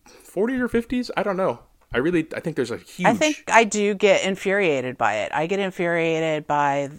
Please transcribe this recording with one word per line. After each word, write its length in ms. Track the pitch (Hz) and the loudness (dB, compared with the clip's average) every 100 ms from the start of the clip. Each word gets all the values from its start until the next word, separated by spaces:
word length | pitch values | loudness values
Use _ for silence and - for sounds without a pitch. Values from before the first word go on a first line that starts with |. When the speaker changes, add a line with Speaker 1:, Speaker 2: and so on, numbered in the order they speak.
| - | -20
Speaker 1:
forty 480 | - - 170 226 262 | -20 -10 -4 -2 -2
or 120 | 247 | 0
fifties. 440 | 233 233 247 233 - | -2 -2 -4 -4 -4
I 60 | |
don't 160 | 202 185 | -2 0
know. 220 | 180 117 - _ - | -2 -4 -10 _ -6
I 60 | 120 | -2
really, 260 | 151 175 156 110 | 2 0 -2 -6
I 40 | |
think 160 | 170 147 | -6 -4
there's 160 | 117 | -4
a 60 | 107 | -6
huge 280 | - - 185 | -12 0 2
Speaker 2:
I 60 | |
think 300 | 233 311 294 - | 2 0 -2 2
I 160 | 220 214 | 4 4
do 280 | 208 202 | 2 0
get 300 | 190 208 170 190 | 2 4 4 2
infuriated 720 | 185 196 202 180 139 127 - | -2 0 0 2 0 -2 -2
by 160 | 113 107 | 0 0
it. 140 | 92 | -2
I 140 | - 165 | -2 -2
get 140 | 196 | -2
infuriated 880 | 190 180 170 170 165 160 160 151 147 | -4 -2 -2 0 0 0 0 -2 -2
by, 420 | 147 143 143 139 | 0 2 0 -4